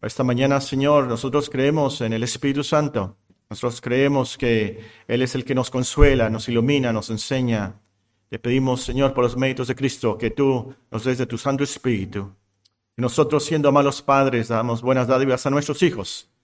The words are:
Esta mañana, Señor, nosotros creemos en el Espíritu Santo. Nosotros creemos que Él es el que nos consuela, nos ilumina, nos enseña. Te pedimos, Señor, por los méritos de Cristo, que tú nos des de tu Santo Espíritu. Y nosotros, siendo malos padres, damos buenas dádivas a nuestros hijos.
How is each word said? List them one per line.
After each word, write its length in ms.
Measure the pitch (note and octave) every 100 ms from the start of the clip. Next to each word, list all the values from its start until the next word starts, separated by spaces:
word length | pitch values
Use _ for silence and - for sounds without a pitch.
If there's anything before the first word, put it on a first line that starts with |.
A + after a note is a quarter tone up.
Esta 220 | A2 -
mañana, 380 | B2+ B2 C3+ C#3
Señor, 460 | C3+ C3+ C#3 D3 B2+
nosotros 420 | A2+ C3+ D3 C#3+
creemos 500 | C3 C3+ D#3 C#3+ C#3+
en 140 | A#2
el 100 | A2
Espíritu 400 | A#2+ - C#3 C#3
Santo. 540 | C#3+ D3+ D3 B2 F#2+ - _ _ _
Nosotros 320 | G#2+ B2 A#2
creemos 560 | - B2 C#3 C#3+ B2 -
que 420 | B2+ A2+ G#2 - - - -
Él 120 | A#2+
es 140 | B2+ C3+
el 80 |
que 100 | A#2+
nos 160 | C3 B2
consuela, 600 | C3 B2 - D3 C3+ A2
nos 180 | A2 G#2+
ilumina, 460 | A#2 A#2 C#3+ B2+
nos 160 | A2 G2+
enseña. 720 | A2 - C3+ B2+ A2+ G2 F#2+ _ _ _ _ _
Te 100 | A#2
pedimos, 420 | A#2+ B2+ C3 B2+
Señor, 320 | - B2+ C#3
por 120 | C3+ B2
los 100 | A#2
méritos 320 | C3 C3 A#2+
de 80 | A#2+
Cristo, 420 | C3+ - A#2+ G2+
que 120 | A2+
tú 440 | A2 C#3 B2+ A#2 - _
nos 140 | A#2+
des 140 | A#2+ B2+
de 80 | B2+
tu 120 | A#2+
Santo 280 | C#3+ C3+ C#3
Espíritu. 680 | - B2+ A#2 F#2+ G2+ G2 - _ _ _ _ _ -
Y 60 |
nosotros, 420 | B2 A#2 D3+ D3
siendo 300 | - D#3+ C#3+
malos 280 | C#3 C#3 C3
padres, 460 | - C#3 C3+ B2 A2
damos 340 | A2+ A#2+ A#2
buenas 240 | B2 C3 B2
dádivas 380 | C3 C#3 B2+ C#3
a 40 |
nuestros 340 | C#3 D3 C#3+
hijos. 460 | F3 - F#2 - - _